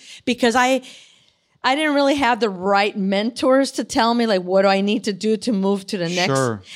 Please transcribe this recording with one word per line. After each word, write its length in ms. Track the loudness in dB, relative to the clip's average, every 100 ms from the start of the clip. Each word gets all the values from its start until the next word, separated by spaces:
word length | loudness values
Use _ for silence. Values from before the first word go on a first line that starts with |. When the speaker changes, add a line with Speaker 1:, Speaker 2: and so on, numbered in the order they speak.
| -18 -10 -6
Speaker 1:
because 280 | 0 0 2
I, 260 | 2 0 -4 -20 -20 _ _ _ _ _
I 120 | -2 0
didn't 200 | 0 2
really 200 | 2 2
have 240 | 0 0
the 100 | -2
right 460 | -2 0 2 2 -2
mentors 760 | -2 0 -2 -2 2 2 2
to 120 | -4
tell 300 | -4 0 2
me, 120 | 2 0
like, 160 | 0
what 200 | 0 2
do 60 | 4
I 100 | 2
need 240 | 0 -2 -4
to 60 |
do 240 | -4 -2 -2
to 140 | -2
move 340 | -2 0 -2 -4
to 100 | -6
the 100 | -4
next. 260 | -2 0
Speaker 2:
Sure. 280 | 2 0 -2 -10